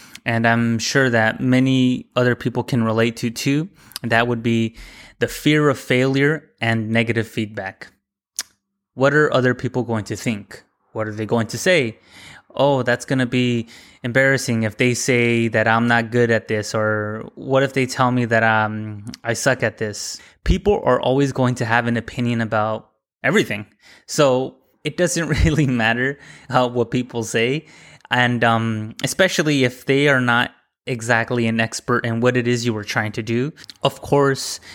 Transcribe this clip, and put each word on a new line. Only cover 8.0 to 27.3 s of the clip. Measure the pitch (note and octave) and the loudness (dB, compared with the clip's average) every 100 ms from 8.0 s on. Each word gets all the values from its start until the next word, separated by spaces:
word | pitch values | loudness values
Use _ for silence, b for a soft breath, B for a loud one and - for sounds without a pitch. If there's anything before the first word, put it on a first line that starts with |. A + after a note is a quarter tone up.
| _ _ _ - - _ _ _ _ - | _ _ _ -12 -12 _ _ _ _ 0
What | C3+ | 2
are | D3 D3 | 4 2
other | C3 B2+ B2 | 2 2 0
people | B2 B2+ | -4 -4
going | A2+ A2 G2+ | -4 -6 -6
to | A2 | -6
think? | B2+ G#2 F#2+ - _ _ _ | -4 -6 -8 -20 _ _ _
What | A2+ G#2+ | -8 -6
are | |
they | G#2 G#2+ | -6 -2
going | A#2 A2 | -2 -2
to | A#2 | -2
say? | F#3+ F3 A#2 - B B B B _ | 2 2 0 -6 B B B B _
"Oh, | - C#3 C3+ | 0 2 2
that's | A#2+ A#2+ - | 0 -2 -2
gonna | C3+ B2 | -2 0
be | B2+ B2 A#2 A2+ B B B | 0 0 0 -6 B B B
embarrassing | B2 B2 C3+ C3+ - A2+ | -2 2 2 2 0 -2
if | A2 - | -2 0
they | B2+ | 0
say | A#2 - B2 A#2+ A#2 A#2 | 0 0 2 2 2 0
that | A2 A2+ | 2 2
I'm | A2+ A#2+ | 2 4
not | A#2 A2+ | 2 2
good | A#2+ A#2 | 0 2
at | A2+ - | 2 0
this," | A2 G#2 A2 | -4 -4 -2
or, | G#2+ G#2+ G#2+ G#2+ - - | -2 -2 -4 -8 -12 -14
"What | C3 C3+ | -2 0
if | C3+ | 2
they | C3+ B2+ | 0 -2
tell | - B2+ | 0 0
me | B2 A#2 | 0 0
that, | A2+ | 2
um, | A2+ A2 G#2+ G#2+ G#2+ G#2 G#2+ - | 2 2 0 -4 -8 -12 -14 -10
I | A#2+ | -6
suck | A2+ C#3 B2+ | -2 0 0
at | A2+ - | -2 -4
this?" | G#2+ G#2 - - B B | -8 -6 -12 -14 B B
People | - F3+ G#3 G#3 | -2 0 2 0
are | - B2+ | 2 2
always | B2 C3 C3+ | 2 2 0
going | B2+ B2+ A#2+ | 0 0 0
to | A2+ | 0
have | A#2 A#2+ | 0 0
an | A#2+ | -4
opinion | A2+ - A#2+ A#2 | -4 -4 -2 -2
about | A2 A2 G#2+ A2 - _ _ _ | -2 -2 -2 -4 -10 _ _ _
everything. | B2 G3 - G2+ G#2+ _ b b - | 0 0 0 -6 -10 _ b b -6
So | - C#3+ B2+ C3 - _ _ | 2 4 4 -2 -10 _ _
it | D3+ - | -10 -2
doesn't | F3 E3+ E3 | 0 0 -2
<laughs> | D#3 D#3+ | 2 2
really | D#3 C3 | 4 2
matter, | B2 A2 A#2 C3 C#3 B B B | 2 0 0 -2 -6 B B B
uh, | C3 B2 | 0 0
what | A#2+ A#2 | 0 0
people | B2+ B2 A#2 | -2 -4 -6
say. | A2 | -4